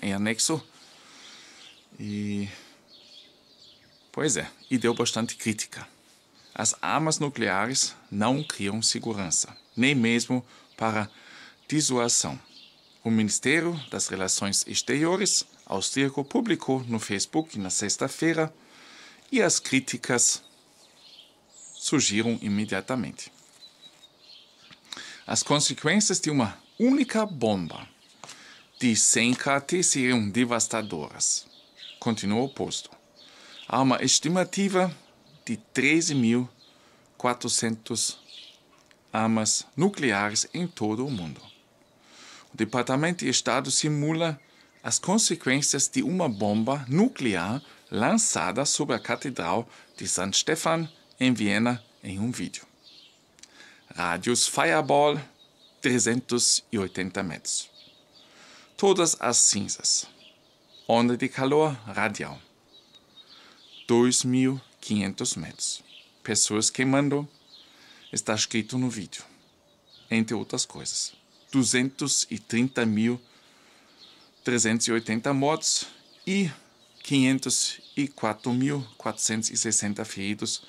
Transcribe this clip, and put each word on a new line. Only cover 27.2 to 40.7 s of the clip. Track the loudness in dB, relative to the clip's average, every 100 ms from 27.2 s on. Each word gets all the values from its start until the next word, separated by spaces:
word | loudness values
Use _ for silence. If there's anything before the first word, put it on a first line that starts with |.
bomba | -2 0 2 2 -2 -8 -16 _ -20 -20 -20 -20 -20 -20 -18 0
de | 2
cem | 4 4 4 4
KT | 2 0 0 0 0
seriam | 2 2 2 2 2
devastadoras. | 2 2 0 0 -2 -4 -6 -8 -4 -2 -2 -6 -20 -20 -20 -20 -6
Continua | -4 -2 0 0
o | -2
posto. | -4 -6 -6 -10 -20 _ -20 -20 -20 -20 -18 -4
Há | 2
uma | 4 4
estimativa | 2 2 2 0 0 0 2 2 0 -2 -18 _ -20 -14
de | -8 -8
treze | -6 0 2 4 2
mil | 2 4 4 0 -8 -20 _ _ _ _ -4
quatrocentos | -2 -2 -2 -2 -2 -4 -6 -4 -4 -6 -16 -20 -20 -20 _ -20 _ _ _
armas | 0 2 2 2 -2 -4 0
nucleares | 0 2 0 2 0 -2 -4
em | -4
todo | -6